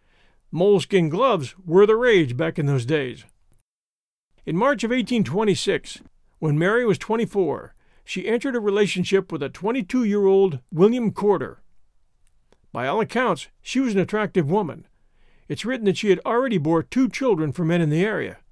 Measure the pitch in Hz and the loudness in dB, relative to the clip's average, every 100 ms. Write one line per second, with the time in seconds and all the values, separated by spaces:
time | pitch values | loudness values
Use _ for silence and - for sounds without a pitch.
0 | _ _ _ _ _ 160 202 196 - 196 | _ _ _ _ _ 0 4 4 2 2
1 | 160 170 269 190 127 - 165 180 208 220 | 2 2 0 0 -4 -12 2 4 6 4
2 | 247 196 139 123 165 160 143 135 120 156 | 4 4 2 -2 -4 -2 0 0 0 -2
3 | 127 113 - _ _ _ _ _ _ _ | -4 -10 -20 _ _ _ _ _ _ _
4 | _ _ _ _ - 165 269 262 220 254 | _ _ _ _ -6 0 0 0 -2 -2
5 | 202 240 120 180 214 156 196 165 - - | 0 -2 -2 0 0 0 -2 -4 -6 -18
6 | - _ _ _ 156 147 180 233 240 160 | -20 _ _ _ -2 0 2 2 0 -2
7 | - 226 226 202 160 120 - - _ _ | -2 -4 -2 -2 -2 -4 -10 -20 _ _
8 | - 185 - 233 277 240 208 202 202 180 | -12 -8 -4 -2 -2 -2 0 2 2 0
9 | 175 190 185 156 139 - 190 262 180 254 | 0 0 -2 -6 -8 -6 -4 -4 -2 0
10 | 220 208 196 196 190 139 - 156 208 247 | 0 2 4 4 4 0 -6 4 4 4
11 | 220 - 208 175 104 - - - _ _ | -2 0 0 0 -4 -12 -20 -20 _ _
12 | _ _ _ _ _ _ _ - 131 202 | _ _ _ _ _ _ _ -8 -4 -4
13 | 196 233 240 160 - _ - 254 262 196 | -2 -2 -2 -2 -8 _ -6 -2 0 0
14 | 165 214 208 190 143 202 165 - - _ | -2 -2 -2 -2 0 -2 -2 -8 -18 _
15 | _ _ _ _ - 147 214 262 202 - | _ _ _ _ -12 -8 -6 -2 -2 0
16 | 208 180 - 233 262 190 143 165 - 254 | 2 0 0 0 0 0 0 0 0 0
17 | 254 - 262 170 151 151 165 175 156 156 | -2 0 0 0 -2 -2 0 0 2 0
18 | 208 180 98 - _ | 0 -2 -6 -10 _